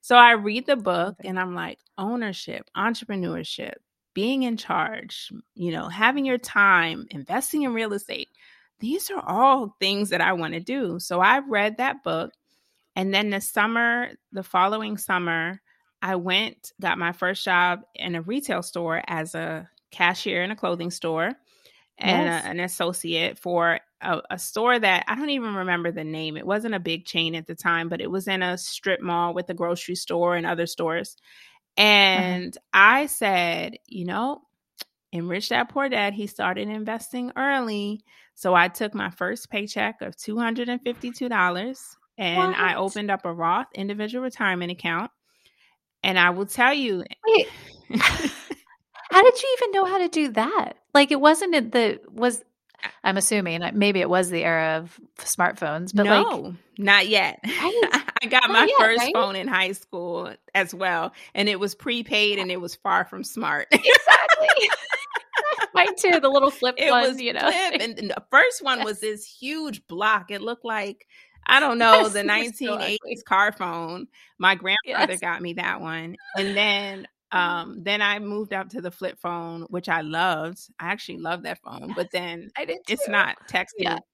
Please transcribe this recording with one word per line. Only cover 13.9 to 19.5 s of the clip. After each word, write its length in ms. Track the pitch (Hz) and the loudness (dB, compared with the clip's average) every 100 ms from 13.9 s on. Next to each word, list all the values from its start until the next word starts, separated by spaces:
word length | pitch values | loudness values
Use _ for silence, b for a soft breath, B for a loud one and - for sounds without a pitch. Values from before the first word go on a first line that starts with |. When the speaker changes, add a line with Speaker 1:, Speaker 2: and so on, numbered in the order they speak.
| 240 247 - _ | 0 -4 -10 _
Speaker 1:
the 120 | 196 | -12
following 540 | 185 180 190 220 214 208 | -2 2 2 0 -6 -8
summer, 640 | - 185 175 165 165 190 _ _ _ _ | -2 -2 0 -2 -4 -8 _ _ _ _
I 140 | 185 185 | -4 -4
went, 560 | 175 185 220 - - _ | 0 0 0 -10 -20 _
got 180 | 175 170 | -4 -2
my 140 | 170 | -2
first 320 | 175 180 190 | -2 -4 -4
job 380 | - 180 180 175 - | 0 2 2 0 -8
in 200 | - 180 170 | -12 -8 -6
a 60 | |
retail 400 | 165 262 285 180 | -6 -6 -4 -6
store 400 | 180 175 165 165 - | -6 -8 -4 -4 -4
as 260 | 165 160 165 | -8 -6 -8
a 340 | 165 | -8